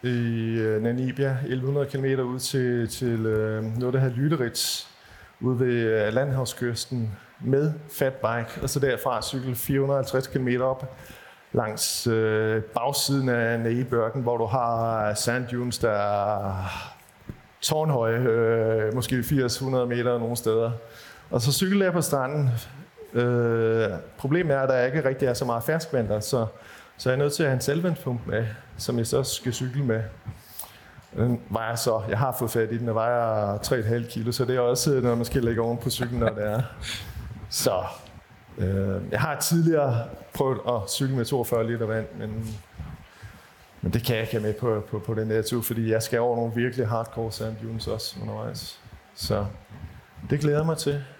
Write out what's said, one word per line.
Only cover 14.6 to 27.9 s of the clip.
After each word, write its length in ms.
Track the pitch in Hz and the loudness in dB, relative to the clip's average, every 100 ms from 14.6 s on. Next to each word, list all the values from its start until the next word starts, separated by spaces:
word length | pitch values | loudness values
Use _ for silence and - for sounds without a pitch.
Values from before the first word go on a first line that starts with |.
| 117 113 113 113 107 | 2 2 0 2 0
sand 340 | 104 - 123 120 | 0 0 -2 -2
dunes, 300 | 123 123 113 | -4 -4 0
der 140 | 117 | 2
er 1000 | 104 101 101 101 104 98 95 92 - - - - - - - - - | 2 2 2 2 0 -2 -2 -4 -8 -12 -18 -20 -20 -18 -18 -18 -8
tårnhøje, 560 | - 156 156 135 113 113 | -2 0 2 2 2 2
øh, 760 | 127 113 113 113 113 110 110 123 | 4 4 4 4 4 2 2 0
måske 280 | 113 127 | 0 -2
firs, 340 | 120 143 123 - | 2 2 2 0
hundrede 280 | 131 131 123 | 0 0 0
meter 320 | 120 123 120 | 0 2 0
nogle 160 | 117 120 | 0 -2
steder. 360 | 117 110 113 117 - - - - - | 2 2 2 -2 -10 -20 -20 -20 -2
Og 100 | - | 0
så 120 | 117 | 2
cykler 320 | 135 190 202 185 | 2 4 4 4
jeg 80 | |
på 80 | 175 | 2
stranden. 480 | 156 139 131 151 135 117 - 139 180 - - | 0 0 0 2 2 0 -6 -18 -20 -20 -4
Øh, 760 | 120 120 120 117 113 113 113 107 87 - - | 0 2 4 4 4 4 4 2 -2 -10 -6
problemet 380 | 135 165 170 139 | 0 2 2 2
er, 40 | |
at 80 | 135 | 4
der 160 | 127 127 | 4 4
ikke 240 | 147 135 | 2 0
rigtig 180 | 131 131 | 2 2
er 60 | |
så 120 | 120 127 | 2 0
meget 180 | 117 | 0
ferskvand 460 | 117 160 160 135 107 | 0 -2 0 0 2
der, 100 | 107 | 0
så 260 | 104 127 110 - - - - - | 0 0 0 -4 -20 -20 -20 -4
så 120 | 127 | 0
jeg 40 | 131 | 2
er 40 | |
nødt 100 | 143 | 2
til 100 | 143 | 2
at 60 | 151 | 2
have 60 | 127 | 2
en 60 | |
saltvandspumpe 680 | 127 147 175 | 2 0 0